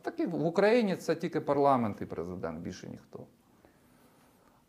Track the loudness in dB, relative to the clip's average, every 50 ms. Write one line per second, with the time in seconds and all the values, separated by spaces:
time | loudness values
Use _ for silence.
0 | -10 -8 -4 -2 -2 -2 -2 0 -2 0 2 4 4 6 6 4 4 2 -2 -2
1 | -2 -2 -2 -2 -2 -4 -4 -2 0 2 2 4 6 6 6 4 4 0 -2 -4
2 | -8 -8 -6 -6 -6 -6 -6 -6 -6 -6 -6 -6 -8 -10 -10 -10 -12 -14 -14 -14
3 | -16 _ -16 -16 -16 -18 _ _ _ _ _ _ -20 _ _ _ _ _ _ _
4 | _ _ _ _ _ _ _ _ _ _ _ _ _